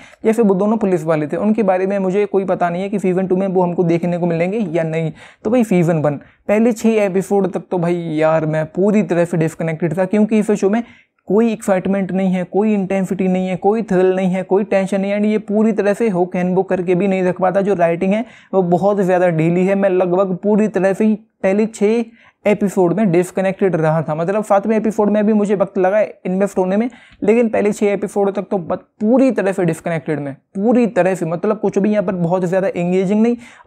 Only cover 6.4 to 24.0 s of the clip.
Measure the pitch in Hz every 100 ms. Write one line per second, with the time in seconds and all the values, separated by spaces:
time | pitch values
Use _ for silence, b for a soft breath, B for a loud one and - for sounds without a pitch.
6.4 | - 208 233 220 226 220 202 190 185 202
7.4 | 185 190 - 185 170 175 165 151 160 160
8.4 | 156 156 156 180 202 208 170 170 170 175
9.4 | 160 - 165 156 165 170 190 208 214 214
10.4 | 208 208 190 226 233 B B _ - 202
11.4 | 233 214 - 185 190 196 185 185 190 185
12.4 | 180 190 214 208 185 196 185 190 185 185
13.4 | 185 180 196 226 196 180 185 185 185 185
14.4 | 180 196 214 196 190 196 196 202 214 214
15.4 | 214 208 220 214 196 196 226 175 180 185
16.4 | 180 180 185 185 180 180 202 190 180 175
17.4 | 185 190 196 180 170 170 190 214 247 B
18.4 | B 190 175 175 196 208 185 180 180 160
19.4 | 165 175 185 196 196 185 185 180 196 175
20.4 | 202 208 214 196 190 196 220 208 - _
21.4 | 190 202 220 - 208 233 226 B B B
22.4 | 208 208 202 202 175 175 214 170 180 -
23.4 | 190 190 190 170 156 160